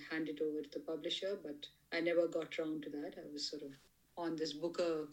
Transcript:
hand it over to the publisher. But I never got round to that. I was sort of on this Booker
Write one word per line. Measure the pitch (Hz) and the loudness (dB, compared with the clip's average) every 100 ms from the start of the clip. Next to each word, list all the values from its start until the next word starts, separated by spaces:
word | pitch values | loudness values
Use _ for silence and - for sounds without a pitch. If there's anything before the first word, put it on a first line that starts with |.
| - | -2
hand | 160 156 | 0 0
it | 147 | 2
over | 156 151 | 2 0
to | 143 | -2
the | 151 | -6
publisher. | 160 156 165 - 190 196 | -4 -2 0 0 0 -2
But | 151 147 - - - | -4 -8 -10 -16 -4
I | 170 | 2
never | 170 170 165 | 4 6 6
got | 160 151 - | 4 0 0
round | 160 151 | 0 0
to | 143 | -4
that. | 147 175 185 | -4 -4 -8
I | 151 | -8
was | 147 147 | -4 -4
sort | 147 | -4
of | 139 139 - _ _ - | -8 -12 -20 _ _ -4
on | 170 156 | 0 2
this | 156 | 0
Booker | 147 170 170 170 156 151 | 0 0 2 4 2 0